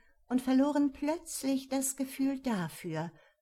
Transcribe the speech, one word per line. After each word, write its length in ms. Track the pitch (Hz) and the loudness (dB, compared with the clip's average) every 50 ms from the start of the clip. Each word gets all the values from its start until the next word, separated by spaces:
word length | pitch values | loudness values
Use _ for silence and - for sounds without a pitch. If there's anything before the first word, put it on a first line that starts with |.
| _ _ _ _ _ - | _ _ _ _ _ -2
und 140 | 240 254 | -2 0
verloren 500 | 262 254 262 262 269 294 285 294 285 285 | 2 4 4 4 4 4 4 4 2 2
plötzlich 800 | 269 - 294 294 311 339 330 - - - - 269 277 262 269 - | 0 -2 -2 -2 -2 -2 -4 -10 -10 -4 -2 0 0 0 -2 -2
das 280 | 269 269 269 269 - - | -2 -2 -2 -2 -2 -4
Gefühl 420 | 269 262 - - 269 269 277 269 | -6 -6 -2 0 0 0 0 -2
dafür, 720 | 269 262 226 190 175 156 - - - 175 156 156 160 170 - - - _ _ _ | -2 -2 0 0 -2 -4 -6 -8 -8 -6 -4 -4 -4 -6 -8 -14 -20 _ _ _